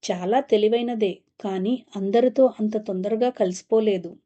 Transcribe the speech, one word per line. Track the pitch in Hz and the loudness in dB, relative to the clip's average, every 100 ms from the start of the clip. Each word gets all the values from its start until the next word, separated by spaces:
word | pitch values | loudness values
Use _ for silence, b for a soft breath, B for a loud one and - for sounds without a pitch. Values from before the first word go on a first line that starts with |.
| - | -6
చాలా | 185 180 240 | -6 0 -2
తెలివైనదే, | 285 214 214 233 240 240 208 180 _ _ | 2 2 2 0 -2 -2 -2 -4 _ _
కానీ | 208 190 190 254 - 208 | -6 -4 -2 -4 -6 -8
అందరితో | 196 214 254 - 254 254 | 0 2 2 4 2 2
అంత | 214 220 | -4 -4
తొందరగా | 214 190 196 220 247 | -6 -4 -2 0 -2
కలిసిపోలేదు. | 247 190 180 - 220 214 190 170 - | 0 -2 -2 0 2 2 0 -4 -16